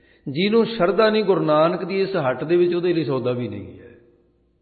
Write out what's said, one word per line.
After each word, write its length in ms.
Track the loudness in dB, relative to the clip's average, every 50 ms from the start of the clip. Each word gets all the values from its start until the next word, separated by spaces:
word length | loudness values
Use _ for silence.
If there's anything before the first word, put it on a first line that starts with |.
| _ _ _ _ _ -8
ਜਿਹਨੂੰ 380 | -4 -2 0 2 2 2 2
ਸ਼ਰਧਾ 440 | 0 0 0 0 0 2 2 2 2
ਨਹੀਂ 140 | 2 2 2
ਗੁਰੂ 220 | 2 2 2 2
ਨਾਨਕ 380 | 2 4 4 4 2 2 -2 -4
ਦੀ 180 | -4 -2 -2
ਇਸ 140 | -2 -2 -2
ਹੱਟ 280 | -2 -2 -2 -2 -4 -2
ਦੇ 120 | 0 2
ਵਿੱਚ, 200 | 2 2 2 2
ਉਹਦੇ 180 | 0 0 0 0
ਲਈ 100 | -2 -2
ਸੌਦਾ 280 | -2 -4 -2 -2 -2
ਵੀ 160 | -4 -4 -6 -6
ਨਹੀਂ 320 | -8 -10 -12 -14 -18 -20
ਹੈ। 160 | -20 -20 -20 -20 _ _ _ _ _ _ _ _ _ _ _ _